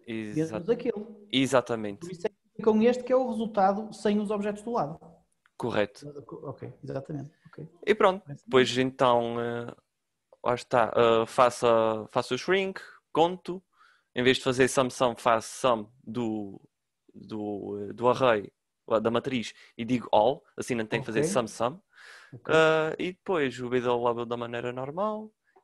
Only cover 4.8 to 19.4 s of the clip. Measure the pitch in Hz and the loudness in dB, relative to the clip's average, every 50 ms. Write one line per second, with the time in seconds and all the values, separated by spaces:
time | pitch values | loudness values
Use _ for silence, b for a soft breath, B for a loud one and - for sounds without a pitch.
4.8 | 156 143 165 - - - - _ _ _ _ _ _ _ _ - - 120 104 104 | -4 -4 -6 -12 -18 -20 -20 _ _ _ _ _ _ _ _ -8 -6 -2 0 2
5.8 | 104 - - - - 147 143 143 - - - - - - - - 127 123 127 - | 0 0 -2 -10 -18 -16 -16 -16 -16 -16 -16 -14 -12 -12 -12 -12 -14 -16 -16 -14
6.8 | - 135 139 135 135 - 160 143 135 147 _ _ _ - _ - 151 160 _ _ | -12 -10 -8 -8 -8 -8 -10 -10 -10 -12 _ _ _ -20 _ -18 -18 -18 _ _
7.8 | - - 208 220 220 196 185 196 - 139 143 - _ - - 131 127 117 120 127 | -2 0 2 4 4 2 2 0 -6 -14 -18 -18 _ 2 4 4 4 4 2 0
8.8 | 131 131 131 - 139 123 120 120 117 117 117 120 120 120 120 120 120 120 - - | -2 -2 0 2 4 4 4 4 2 0 -4 -4 -4 -4 -4 -6 -8 -10 -14 -16
9.8 | _ _ _ _ _ _ _ _ _ _ _ _ - - 123 120 - - - 123 | _ _ _ _ _ _ _ _ _ _ _ _ -2 -2 -2 -2 -2 0 2 4
10.8 | 113 104 - - 120 117 113 113 113 - - - 127 123 117 - - 120 117 113 | 4 4 4 4 6 6 6 4 2 2 4 4 4 4 4 2 2 4 4 4
11.8 | 113 110 110 110 107 - - 131 123 - 127 127 - - 180 196 190 190 190 - | 4 2 0 -2 -6 -6 -4 -4 -2 -2 -4 -4 -2 0 0 0 0 -2 -6 -10
12.8 | - - - _ _ _ - 151 160 170 185 180 - - 175 190 - _ b b | -14 -18 -20 _ _ _ 0 2 2 2 0 -2 -8 -10 -10 -10 -12 _ b b
13.8 | b b b b b b b - 123 127 131 - - 135 127 120 131 123 - - | b b b b b b b 0 4 4 4 2 2 0 2 4 4 4 4 2
14.8 | 131 123 - - 131 123 113 - - 127 117 113 107 - - - - 131 120 110 | 0 0 0 0 0 0 0 0 2 4 4 4 2 -2 -6 -2 0 2 2 0
15.8 | 107 110 _ _ _ - 110 120 120 110 110 107 104 98 98 - _ _ _ _ | -2 -8 _ _ _ -10 -6 -4 -4 -4 -4 -4 -6 -8 -12 -16 _ _ _ _
16.8 | _ _ _ _ _ _ - 104 - 98 110 107 104 104 104 98 98 101 101 101 | _ _ _ _ _ _ -20 -20 -16 -12 -10 -8 -8 -6 -8 -8 -8 -8 -8 -8
17.8 | 101 101 104 107 117 123 123 120 135 127 113 107 95 - - _ _ _ _ _ | -10 -10 -8 -2 2 2 2 4 4 4 4 4 0 -4 -14 _ _ _ _ _
18.8 | _ - 113 107 110 113 117 120 - - 131 123 | _ 0 0 2 2 2 0 0 0 -2 -4 -4